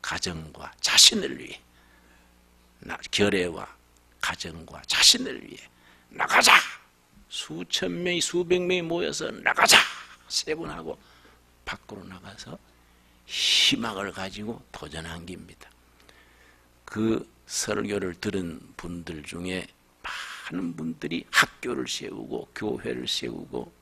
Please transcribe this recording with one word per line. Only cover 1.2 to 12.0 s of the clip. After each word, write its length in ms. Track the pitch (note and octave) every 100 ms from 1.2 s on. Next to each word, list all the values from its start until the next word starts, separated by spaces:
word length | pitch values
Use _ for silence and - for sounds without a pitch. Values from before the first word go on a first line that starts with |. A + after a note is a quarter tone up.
| F3 -
위해, 200 | - - _ _ - - - - _ _ _ _ _ _
나, 180 | - - -
결애와 560 | - G2+ G2+ F2+ E2 G2+ - _ _ _ _
가정과 600 | - F2 F2 D#2+ E2 D2+ -
자신을 560 | - - - B3+ - -
위해 100 | - - _ - - _
나가자! 420 | - - - - - - - - _ _ - -
수천 720 | - - D#3+ F3 - F#3 F3
명이, 180 | F3+ F3
수백 400 | - F3 F3 F3+
명이 220 | F3+ F3+
모여서 480 | E3 E3+ E3 D3 -
"나가자!" 480 | - - - - - - - - - -
세 260 | - -
번 160 | D#3 D3+
하고 280 | - D#2+ - - - - - _ _
밖으로 400 | - - - G#2